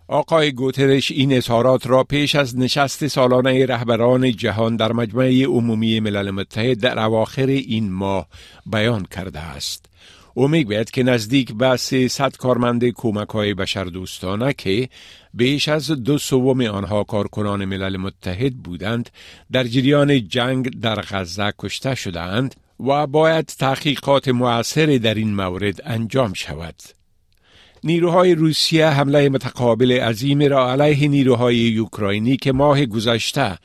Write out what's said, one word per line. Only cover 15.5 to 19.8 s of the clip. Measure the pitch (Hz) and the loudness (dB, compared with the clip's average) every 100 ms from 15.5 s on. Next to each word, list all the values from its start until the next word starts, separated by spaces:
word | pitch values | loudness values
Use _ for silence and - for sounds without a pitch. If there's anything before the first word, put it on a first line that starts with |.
| 143 151 | 0 0
از | 156 139 | -2 -2
دو | 156 113 143 | -4 0 0
سوم | - 131 127 131 | 2 0 2 2
آنها | 120 101 101 104 | 0 -2 -2 -2
کارکنان | 98 107 101 - 104 101 98 | -2 -2 -4 -4 -4 -4 -4
ملل | 98 95 95 | -4 -4 -6
متحد | 95 - - 90 135 | -8 -8 -8 -4 -4
بودند، | 123 85 87 92 117 120 _ - - - | -6 -12 -8 -4 -4 -6 _ -20 -20 -6
در | 127 | -2
جریان | 127 120 | 0 0